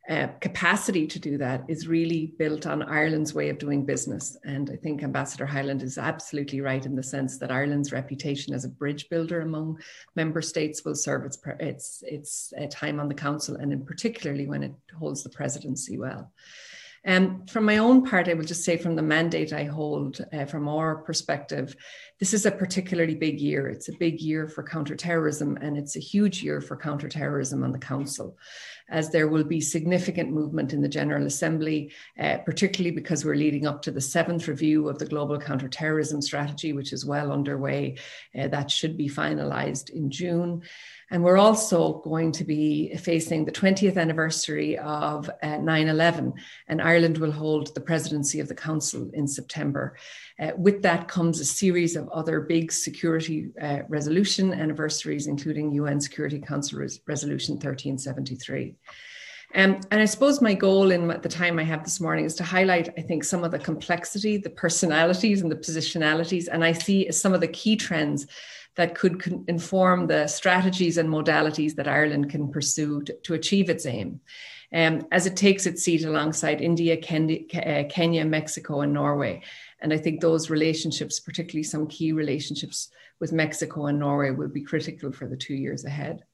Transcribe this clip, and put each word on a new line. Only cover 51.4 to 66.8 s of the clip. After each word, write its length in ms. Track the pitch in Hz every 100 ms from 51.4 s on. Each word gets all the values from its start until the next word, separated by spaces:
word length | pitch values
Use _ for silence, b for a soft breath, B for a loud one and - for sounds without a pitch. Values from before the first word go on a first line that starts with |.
| 139
series 500 | - 196 175 170 165
of 140 | 135
other 300 | 160 160 160
big 320 | 147 165 160
security, 800 | - - - 165 160 160 156 127 -
uh, 180 | 147 139 -
resolution 640 | 151 147 170 196 - 190
anniversaries, 760 | 175 156 151 156 - 156 147 147
including 440 | 143 156 151 151
U 120 | 143 147
N 160 | 143
Security 380 | 143 - 147 147
Council 400 | 143 143 143 143
Res-, 220 | 135 - -
Resolution 540 | 147 147 135 143 135
thirteen 400 | 139 135 143 135
seventy-three. 760 | 135 131 131 123 - 139 131 - B B B B B B B
Um, 280 | - 196 190 -
and 100 | 214
I 40 | 214
suppose 360 | - 277 285
my 140 | 226 196
goal 340 | 196 196 190
in 200 | 175 170
the 200 | - 170
time 300 | 170 175 165
I 40 |
have 200 | 160 160
this 180 | 165 -
morning 240 | 160 160 156
is 80 | -
to 80 |
highlight, 460 | 165 185 190 175 165 -
I 40 |
think, 220 | - 160
some 200 | - 180
of 80 | 170
the 80 | 147
complexity, 760 | - 156 - 170 - 208 214 208
the 120 | 185
personalities 920 | - 170 170 175 156 170 185 226 196
and 80 | 165
the 60 | -
positionalities, 920 | - 160 156 170 151 156 170 185 170
and 120 | 165
I 80 | 165
see 400 | 165